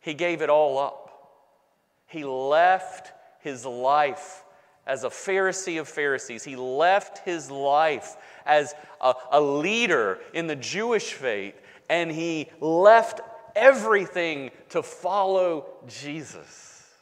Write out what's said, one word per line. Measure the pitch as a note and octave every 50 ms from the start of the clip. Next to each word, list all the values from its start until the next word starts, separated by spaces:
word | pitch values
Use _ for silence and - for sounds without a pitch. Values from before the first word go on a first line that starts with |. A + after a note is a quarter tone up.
He | _ E3+ D#3
gave | C#3 E3+ F3 E3+ D#3
it | D#3 D3
all | D3 D3+ D3+ D3 C3+ C#3
up. | C#3 - - - - - - - - _ _ _ _ _ _ _ _ _ _ _ _ _ _ _ _
He | _ - E3 D3
left | C#3 C3 C3 C3 C3+ D3 D#3 E3+ F3+ F#3 F#3 F#3 - - - - - - - - - _ _
his | _ D3+ C#3 B2 A#2
life | C3 A#2+ B2 B2 C3 C#3+ D3 D3+ C#3+ B2 - - - - - - - _ _ _ _ _ _ _
as | - C3+ C3 B2
a | B2
Pharisee | - - - - F#3+ F#3+ F#3+ F#3+ F3 F#3 - F#3 E3+ D#3+
of | D3+ -
Pharisees. | - - D3 C#3+ C#3 B2+ - - B2 A2+ -
He | C#3+ C3+
left | B2 B2+ B2+ B2+ C#3 D#3 F3 F#3+ G3+ G3 - - -
his | - F#3+ F3 E3 D3 C3+
life | C#3 C#3 C#3 C#3 C#3+ D3 D#3+ D#3+ D3 A2+ - - - - - - - - -
as | - D3+ D3+ D3 C#3+ - - - - - -
a, | - B2+ B2+ - - - -
a | D3
leader | D3+ C#3+ C#3 D3 D3+ F#3 G#3+ A#3 A#3+ A3 E3+ C3+ A2 G2 F#2 - - - -
in | E3 E3+
the | E3 D3+
Jewish | C#3 B2 A2 B2 F#3 A3 A#3+ A#3+ G3+ - - -
faith, | - C#3 B2+ A2 G2+ F#2+ G2+ - - - - - - _ _
and | D#3 E3+ E3+ E3
he | D#3 D#3+ E3 E3+ E3 D#3 D3 - - -
left | - D#3 D#3+ E3 F#3 G#3 A3+ A3+ A3+ A3+ - - - - - - - - -
everything | G3+ A3+ C4 C#4 A#3+ G#3 A3 A3 G3+ F#3 - - F3+ E3+ E3 D#3 C#3+ C3+ B2 - - - _
to | - E3 D3
follow | - - - - F3+ F#3 G#3 G3 F#3+ F#3+ F#3 F#3 F3+ E3+ D#3 - - - - -
Jesus. | A#2+ A2+ - C3+ D3 D3 D#3+ D3 A2 - F2 D2+ - - - - - - - - _ _ _